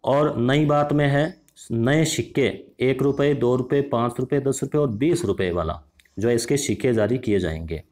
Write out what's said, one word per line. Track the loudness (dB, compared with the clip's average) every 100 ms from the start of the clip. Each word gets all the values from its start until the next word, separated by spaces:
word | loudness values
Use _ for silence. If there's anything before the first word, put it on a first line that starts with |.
और | 2 2 2 0
नई | 2 2
बात | 4 2 2
में | 2 2
है, | 2 0 -4 _ _ -6
नए | 0 2 2
सिक्के | 2 -2 -4 0 0 -2 -14 -2
एक | -2 2
रुपये, | 0 2 0
दो | 2 2 0
रुपये, | 0 -2
पाँच | 0 -2 -2 -4
रुपये, | -2 -2
दस | 0 -4
रुपये | -2 -2
और | -2
बीस | 0 0 0
रुपये | -2 -2 -2
वाला | -2 -4 -6 -14 _ _ -4
जो | 0
है |
इसके | 0 0 -2
सिक्के | -2 -2 0
जारी | 2 0 0
किए | 0 0
जाएंगे। | 0 -6 -8 -10 -10